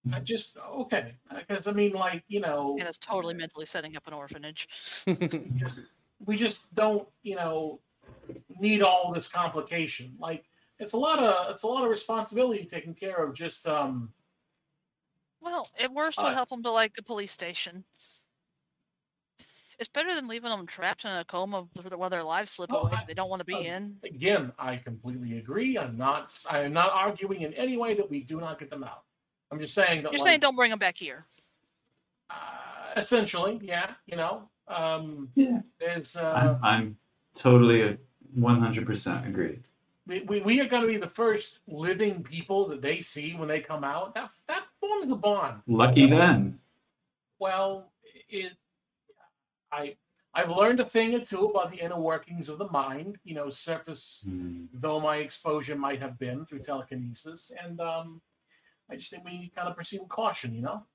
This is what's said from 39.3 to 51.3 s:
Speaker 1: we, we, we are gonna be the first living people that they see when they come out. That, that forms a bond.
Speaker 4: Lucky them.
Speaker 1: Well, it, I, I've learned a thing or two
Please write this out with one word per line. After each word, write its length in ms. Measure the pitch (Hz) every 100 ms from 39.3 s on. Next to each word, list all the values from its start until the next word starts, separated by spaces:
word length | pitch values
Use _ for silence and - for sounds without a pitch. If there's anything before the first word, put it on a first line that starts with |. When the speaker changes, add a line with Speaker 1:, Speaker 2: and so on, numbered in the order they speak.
| 95 85 - - _ _ _ -
Speaker 1:
we, 140 | 185
we, 200 | - 208
we 180 | 196 254
are 60 | 262
gonna 200 | 240 226
be 100 | 214
the 100 | 175
first 540 | - 233 214 - - -
living 560 | 151 170 190 214 180
people 440 | 123 165 170 196 196
that 120 | 139
they 180 | 139 170
see 360 | 170 151 151 170
when 120 | 156
they 140 | 156
come 220 | - 156
out. 320 | 139 156 190 -
That, 160 | - - -
that 160 | 349 - _
forms 280 | 403 415 285
a 40 | 254
bond. 460 | 208 202 143 107 -
Speaker 4:
Lucky 420 | 113 123 131 135
them. 500 | 156 180 - 98 - _ _ _ _ _ _ _ _
Speaker 1:
Well, 520 | 190 190 196 196 190 _ - - _
it, 260 | 202 185 185 _ _ _ _ _ _ _ _ _ _ _
I, 240 | 147 143 - _ _ _
I've 160 | 170 170
learned 300 | 180 214 247
a 40 | 247
thing 280 | 226 226 240
or 40 |
two 260 | 240